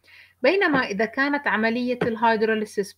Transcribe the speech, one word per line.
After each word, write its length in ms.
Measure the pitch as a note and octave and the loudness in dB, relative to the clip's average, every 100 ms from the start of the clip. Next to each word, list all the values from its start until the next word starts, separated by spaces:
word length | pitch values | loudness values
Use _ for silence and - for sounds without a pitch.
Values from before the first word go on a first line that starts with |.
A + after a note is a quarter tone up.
| _ - - - | _ -20 -20 0
بينما 380 | C4 G4 F4+ C4+ | 2 4 2 2
إذا 260 | A#3+ G3 | -2 -2
كانت 420 | A3 C4+ C#4+ C#4+ A3 | -2 0 -2 0 -2
عملية 520 | G#3 A3+ A#3+ B3 A#3+ | 0 0 0 -2 -2
الهيدروليسيس 960 | A#3+ A3 A#3 A3 A3 A3 G#3+ - G3 | -2 0 2 2 2 0 -2 -6 -6